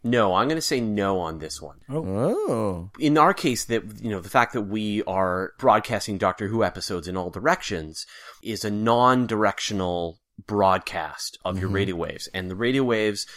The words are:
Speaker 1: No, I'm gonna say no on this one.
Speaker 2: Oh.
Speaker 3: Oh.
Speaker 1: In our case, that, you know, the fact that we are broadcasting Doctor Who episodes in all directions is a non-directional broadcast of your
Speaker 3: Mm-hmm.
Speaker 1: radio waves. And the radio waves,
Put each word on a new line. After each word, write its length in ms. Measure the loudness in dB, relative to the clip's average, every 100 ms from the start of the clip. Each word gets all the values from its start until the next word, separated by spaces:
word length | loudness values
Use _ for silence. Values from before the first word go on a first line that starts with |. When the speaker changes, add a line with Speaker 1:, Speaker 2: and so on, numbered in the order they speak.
Speaker 1:
No, 320 | 0 4 4 4
I'm 120 | 2
gonna 140 | 0
say 180 | 0 0
no 400 | 0 0 2 0
on 180 | -2 -6
this 200 | -10 -12
one. 200 | -14 -16 -8
Speaker 2:
Oh. 160 | -6 -4
Speaker 3:
Oh. 840 | 0 0 0 -2 -2 -2 -4 -8 -2
Speaker 1:
In 180 | 2 6
our 160 | 4
case, 320 | 4 0 -2 -2
that, 160 | -2 -4 -8
you 120 | -6
know, 80 | -6
the 100 | 0
fact 240 | 2 2
that 80 | 0 -4 -2
we 240 | -2 -2 0
are 480 | 0 2 0 -4 0
broadcasting 600 | 4 4 2 -4 -4 -2
Doctor 280 | 0 0 -2
Who 140 | 0
episodes 440 | 0 -2 -6 -6 -6
in 100 | -6
all 140 | -6
directions 720 | -2 0 0 -2 -6 -8 -12 -16 -16 -20 -12
is 200 | -8 -6
a 60 | -4
non-directional 1500 | 0 4 6 6 6 2 2 2 0 -4 -2 -2 -2 -4 -8 _ -20 -4
broadcast 920 | 2 4 4 0 -6 -6 -8 -12 -8 -6
of 120 | -4
your 80 | -2
Speaker 3:
Mm-hmm. 60 | 0
Speaker 1:
radio 200 | 0 -2
waves. 340 | -6 -8 -8
And 160 | -8 -6
the 40 | -2
radio 280 | 0 2
waves, 420 | 2 2 2 -2 -6